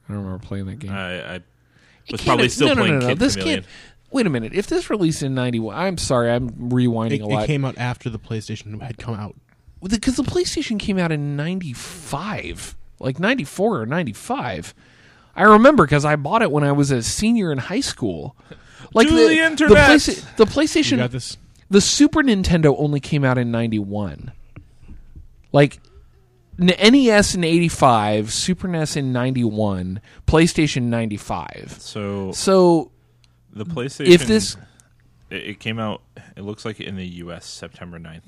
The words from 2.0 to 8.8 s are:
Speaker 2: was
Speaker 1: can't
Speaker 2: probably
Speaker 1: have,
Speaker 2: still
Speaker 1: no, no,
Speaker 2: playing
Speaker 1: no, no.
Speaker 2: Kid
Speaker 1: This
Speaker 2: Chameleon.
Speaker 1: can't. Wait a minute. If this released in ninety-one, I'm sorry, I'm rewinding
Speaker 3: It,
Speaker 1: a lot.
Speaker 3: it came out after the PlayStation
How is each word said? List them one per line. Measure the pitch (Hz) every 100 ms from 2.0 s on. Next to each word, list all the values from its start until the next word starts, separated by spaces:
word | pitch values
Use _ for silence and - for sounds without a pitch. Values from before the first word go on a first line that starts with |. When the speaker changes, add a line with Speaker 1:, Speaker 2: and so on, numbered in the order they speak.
| -
Speaker 2:
was | 110
Speaker 1:
can't | -
Speaker 2:
probably | 123 127
Speaker 1:
have, |
Speaker 2:
still | 226 302
Speaker 1:
no, | 269
no, |
Speaker 2:
playing | - 143
Speaker 1:
no, |
no. | 123
Speaker 2:
Kid | 139
Speaker 1:
This | 262 -
Speaker 2:
Chameleon. | 190 127
Speaker 1:
can't. | - - - _ _
Wait | 269 214
a |
minute. | 127 151
If | 185 -
this | 339 -
released | 220 165 151
in | 139 131
ninety-one, | 123 117 110 107
I'm | 190 175
sorry, | - 127 117
I'm | 120 127
rewinding | - 120 127 123 113 113 107
Speaker 3:
It, |
Speaker 1:
a | 104
lot. | 107
Speaker 3:
it | 110
came | 143 135
out | -
after | 123 120 123
the | 110
PlayStation | - 110 107 110 104 107